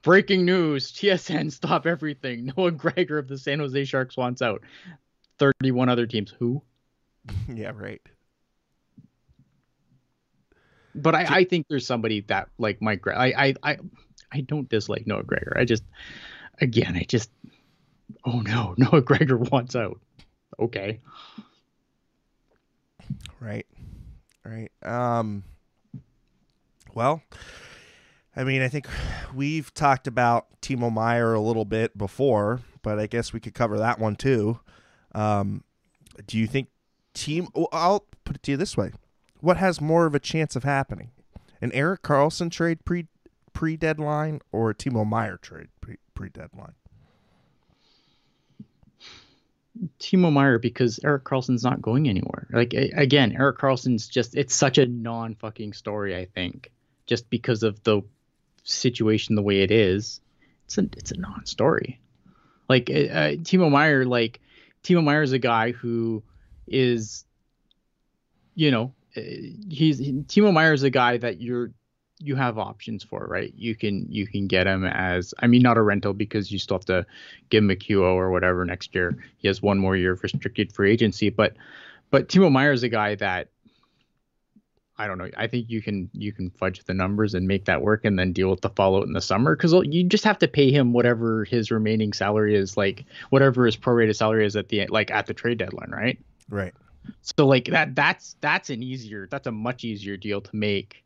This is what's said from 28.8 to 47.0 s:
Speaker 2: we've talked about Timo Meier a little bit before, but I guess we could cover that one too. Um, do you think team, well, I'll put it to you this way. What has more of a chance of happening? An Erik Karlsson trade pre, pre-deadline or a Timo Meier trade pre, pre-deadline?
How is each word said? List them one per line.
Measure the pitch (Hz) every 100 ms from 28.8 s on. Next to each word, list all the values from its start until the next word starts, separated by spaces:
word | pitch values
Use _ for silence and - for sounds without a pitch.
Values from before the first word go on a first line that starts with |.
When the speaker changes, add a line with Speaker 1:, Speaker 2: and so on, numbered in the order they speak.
| - - - - -
Speaker 2:
we've | 131 143 160 143
talked | - 147 131 -
about | 117 120 120 - _
Timo | - 131 120
Meier | 110 113 120 117
a | 110
little | 107 113 104
bit | 110 113 101
before, | 101 - 135 110 104 123 - _
but | 110 107
I | 107
guess | 120 113
we | 113
could | 113
cover | - 117 107
that | 110 110
one | 110 104
too. | 135 123 104 120 _ _ _ _ _
Um, | - 107 101 101 101 _ _ _ _ _ - 104
do | 110
you | 113
think | 127 131 _ _ _ _
team, | - - 160 180
well, | - 165
I'll | 160 175 202 _ -
put | - -
it |
to | -
you | 139
this | 196 -
way. | 98 - _ _ _ _
What | 156 170
has | 190 165
more | 151 165 165
of | 143
a |
chance | - 160 151 127
of |
happening? | 127 139 135 101 117 _ _ - _ _
An | 120
Erik | 127 151 185
Karlsson | - 143 147 - 170
trade | - 170 165 -
pre, | 175 160 _ _ _ _
pre-deadline | - 160 160 160 156 147 151 156 151 _
or | 107 113
a | 104
Timo | - 117 107
Meier | 113 107 90
trade | - 78 80 _
pre, | - - _ -
pre-deadline? | 95 - 80 - - - _ _